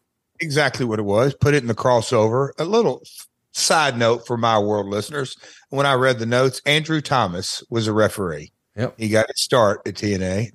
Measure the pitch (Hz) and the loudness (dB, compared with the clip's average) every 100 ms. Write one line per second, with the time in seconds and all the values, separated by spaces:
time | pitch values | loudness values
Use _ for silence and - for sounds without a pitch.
0 | _ _ _ _ 165 143 139 - 123 107 | _ _ _ _ -4 0 0 0 -4 -2
1 | 101 104 139 - 147 143 120 107 131 120 | 0 2 2 2 2 2 0 0 2 2
2 | 113 120 110 123 139 - 165 220 190 123 | 2 2 2 2 -2 -4 0 2 2 -2
3 | - - - _ _ - - 170 147 120 | -10 -20 -20 _ _ -4 0 2 2 2
4 | 117 120 - 120 113 110 104 104 98 101 | 2 2 -2 -2 2 2 2 -2 -2 -6
5 | - 147 135 - - - _ 135 139 127 | -6 -8 -8 -12 -20 -20 _ -2 2 2
6 | 131 117 113 123 131 - - 147 156 160 | 2 0 0 2 2 0 0 0 0 -4
7 | - 131 101 87 101 - - 117 110 107 | 0 0 0 -2 -8 -10 -6 -2 0 2
8 | 104 - 90 76 78 _ _ 104 123 - | 2 0 -6 -6 -14 _ _ -8 -8 -4
9 | 110 107 110 - - 135 104 90 110 87 | 0 2 2 -2 0 2 2 0 -6 -6
10 | 104 95 92 95 117 | -4 -2 -2 -4 -6